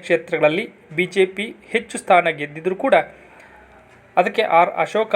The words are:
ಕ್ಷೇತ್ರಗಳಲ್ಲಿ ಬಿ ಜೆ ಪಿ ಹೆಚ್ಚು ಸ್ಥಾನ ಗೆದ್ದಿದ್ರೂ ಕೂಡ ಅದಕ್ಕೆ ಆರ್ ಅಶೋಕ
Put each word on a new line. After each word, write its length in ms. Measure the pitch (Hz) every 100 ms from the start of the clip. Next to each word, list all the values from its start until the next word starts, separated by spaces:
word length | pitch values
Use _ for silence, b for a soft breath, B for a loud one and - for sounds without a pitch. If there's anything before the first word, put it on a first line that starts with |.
ಕ್ಷೇತ್ರಗಳಲ್ಲಿ 600 | - 170 - 160 151 165 233 - - 156
ಬಿ 100 | 180
ಜೆ 100 | 196 185
ಪಿ 200 | 190 220 - -
ಹೆಚ್ಚು 240 | 226 233 233
ಸ್ಥಾನ 280 | - 180 170 147
ಗೆದ್ದಿದ್ರೂ 380 | 147 151 170 190
ಕೂಡ 120 | 269 175 147 - B B B B - - _ - _ -
ಅದಕ್ಕೆ 260 | 190 214 214 165
ಆರ್ 120 | 180 -
ಅಶೋಕ 280 | 156 214 220